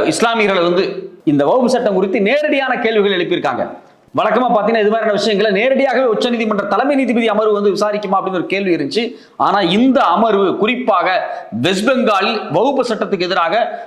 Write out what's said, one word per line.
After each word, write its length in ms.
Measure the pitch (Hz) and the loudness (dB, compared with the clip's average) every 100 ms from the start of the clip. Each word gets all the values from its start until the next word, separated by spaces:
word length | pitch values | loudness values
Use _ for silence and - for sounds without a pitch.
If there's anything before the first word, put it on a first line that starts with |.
| - | 2
இஸ்லாமியர்களை 560 | - 233 226 202 190 | 2 0 2 2 2
வந்து 480 | 170 175 151 - - - - | 2 0 -2 -4 -12 -6 0
இந்த 200 | 143 143 | 2 2
வகுப்பு 260 | 240 240 | 2 2
சட்டம் 240 | 233 240 190 | 2 0 0
குறித்து 260 | 196 214 | 0 0
நேரடியான 580 | 196 285 302 285 262 247 | 2 2 2 0 0 -2
கேள்விகள் 400 | 233 220 202 185 | 0 2 2 0
எழுப்பியிருக்காங்க. 520 | 175 175 - 113 95 - - _ _ 147 | 0 -2 -2 -4 -6 -10 -20 _ _ -2
வழக்கமா 320 | 202 220 247 208 | 0 0 2 0
பாத்தீங்கன்னா, 240 | 208 226 | 0 0
இது 100 | 208 | 2
மாதிரியான 220 | 226 214 | 0 0
விஷயங்களை 500 | 202 220 202 214 196 | 0 0 0 0 0
நேரடியாகவே 520 | 247 262 277 240 262 214 | 2 2 2 2 0 0
உச்சநீதிமன்ற 520 | 247 233 226 202 202 | -2 -2 -2 -2 -2
தலைமை 300 | 202 269 277 | 0 0 0
நீதிபதி 320 | 262 240 226 | 0 0 0
அமர்வு 240 | 208 220 | 2 2
வந்து 200 | 208 202 | 2 0
விசாரிக்குமா 400 | 180 208 208 196 | 0 0 -2 -2
அப்படின்னு 200 | 190 185 | -2 -2
ஒரு 140 | 185 - | -4 -4
கேள்வி 280 | 190 196 160 | -2 0 -2
இருந்துச்சு. 400 | 139 185 233 - - - | -2 -2 -4 -8 -20 -2
ஆனா 240 | 147 190 | 0 2
இந்த 400 | 175 196 262 220 | 2 2 4 4
அமர்வு 560 | 170 180 226 202 190 135 | 2 2 2 2 0 0
குறிப்பாக 720 | 214 254 226 185 170 180 - - - | -2 -2 0 0 0 -2 -4 -10 -10
வெஸ்ட் 380 | 104 143 190 220 | -4 -2 0 0
பெங்காலில் 640 | 254 220 196 208 220 - | 0 2 0 0 -4 -2
வகுப்பு 320 | 151 247 254 240 | 0 0 0 -2
சட்டத்துக்கு 320 | 208 208 185 | -4 -4 -4
எதிராக 640 | 175 185 165 208 226 - | -2 0 0 0 -2 -6